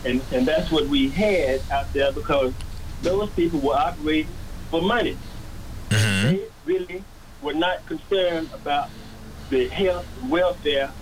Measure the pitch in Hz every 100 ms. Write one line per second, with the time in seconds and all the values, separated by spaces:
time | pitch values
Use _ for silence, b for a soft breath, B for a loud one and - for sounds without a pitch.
0 | 127 123 - 127 127 - - 160 139 143
1 | 135 151 214 185 139 135 - 139 143 143
2 | 139 143 147 143 127 127 - - - -
3 | 165 190 208 - 170 156 139 139 160 175
4 | 151 156 156 - - - - 165 185 240
5 | 180 - - - - - - - - 107
6 | 110 95 110 190 440 - 302 - 359 359
7 | - - - - 277 294 185 185 - 160
8 | - 196 180 165 160 - 147 143 143 -
9 | - - - - - 131 123 170 190 175
10 | - - 127 165 180 175 147 143 139 -